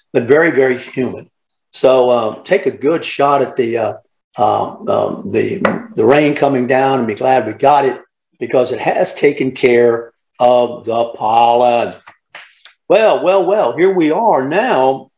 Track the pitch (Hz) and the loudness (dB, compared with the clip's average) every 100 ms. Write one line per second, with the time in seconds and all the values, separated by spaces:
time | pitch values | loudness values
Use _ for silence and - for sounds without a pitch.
0 | _ - 117 147 165 131 131 123 - 135 | _ -2 2 2 2 2 0 -2 -6 -6
1 | 120 92 - _ _ _ _ - 135 131 | -6 -8 -18 _ _ _ _ 0 2 4
2 | 123 120 110 113 - 196 135 - 135 165 | 2 2 -2 -6 -4 -2 -2 -4 -2 -2
3 | - - 143 143 123 - 117 117 107 98 | -4 -2 0 0 -2 -4 -4 -2 -4 -6
4 | _ _ _ - 107 104 104 - - 104 | _ _ _ -2 0 0 -4 -8 -4 -2
5 | 104 - - 107 104 - 113 90 - - | -2 -6 -6 -4 -4 -2 -4 -4 -8 -2
6 | 110 147 147 143 143 135 123 131 135 127 | 2 4 2 0 0 0 0 0 0 0
7 | 113 101 131 131 110 107 139 147 131 127 | -4 -2 0 0 -2 -2 2 2 0 -4
8 | - _ _ - 117 135 120 123 165 - | -12 _ _ -12 -4 -2 0 -2 -4 -2
9 | 180 - 143 143 131 127 127 120 120 117 | -4 0 0 0 -4 0 2 4 4 0
10 | 117 _ _ - 123 123 120 104 107 117 | -6 _ _ 0 2 2 0 -4 -6 -4
11 | 117 - 123 117 120 120 123 120 110 - | -4 -4 -2 2 4 4 2 0 -2 -8
12 | - - _ - - _ - _ - 190 | -20 -20 _ -20 -20 _ -20 _ 0 2
13 | 214 156 175 196 170 214 135 120 190 185 | 4 2 2 0 2 0 0 2 0 2
14 | 151 175 226 151 135 175 247 156 131 135 | 0 0 0 0 0 -2 0 2 0 0
15 | - | -6